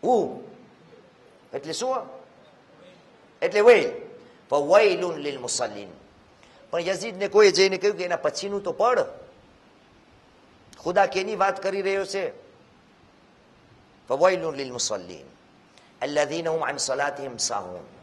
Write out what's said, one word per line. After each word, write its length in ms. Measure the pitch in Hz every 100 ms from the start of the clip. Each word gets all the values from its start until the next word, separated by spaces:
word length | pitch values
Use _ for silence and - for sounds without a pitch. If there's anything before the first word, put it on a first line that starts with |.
ઉ 260 | - 240 156 - - - - - - - - _ - - _
એટલે 180 | 139 147
શું? 240 | 160 254 262 190 - - - - - _ - - - - - - _
એટલે 180 | - 208
વૈલ. 320 | 220 220 131 - - - - - -
"ફવૈલુન 680 | 143 147 196 214 170 175 156
લિલ 220 | 143 135
મુસલ્લીન." 500 | 123 - 117 104 98 80 - - _ _ - - -
પણ 100 | 165
યઝીદને 480 | 175 185 226 185 196
કોઈએ 220 | 202 208
જઈને 260 | 170 190 185
કહ્યું 200 | 202 180
કે, 80 |
"એના 120 | 180 170
પછીનું 480 | - - 202 202
તો 80 | 196
પઢ. 260 | 165 220 240 147 - - - - _ _ _ _ _ _ - _ _ _ _ - -
ખુદા 240 | 160 180 190
કેની 300 | 185 196 214
વાત 260 | 196 185
કરી 200 | 190 196
રહ્યો 220 | 190 196
છે?" 260 | 190 196 170 - - - - _ _ _ _ _ _ _ _ _ _ - _ _ _
"ફવૈલુન 460 | 135 180 185 165
લિલ 180 | 135 135
મુસલ્લીન 540 | 123 - 104 87 85 67 - _ _ _ _ _ _
અલ્લઝીના 480 | 135 147 147 160 165
હુમ 140 | 160
અન 120 | 135 139
સલાતિહિમ 600 | - 135 143 143 139 117
સાહૂન." 640 | - 104 90 90 71 -